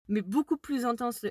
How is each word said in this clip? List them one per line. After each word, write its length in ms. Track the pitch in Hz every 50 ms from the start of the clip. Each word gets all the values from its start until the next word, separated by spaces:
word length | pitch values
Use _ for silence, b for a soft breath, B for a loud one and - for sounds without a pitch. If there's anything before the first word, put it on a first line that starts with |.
| _ -
mais 120 | 202 214
beaucoup 380 | 190 180 202 285 294 - 330 285
plus 260 | - - 285 262 240
intense 380 | 247 240 233 247 240 233 - -
le 80 | 202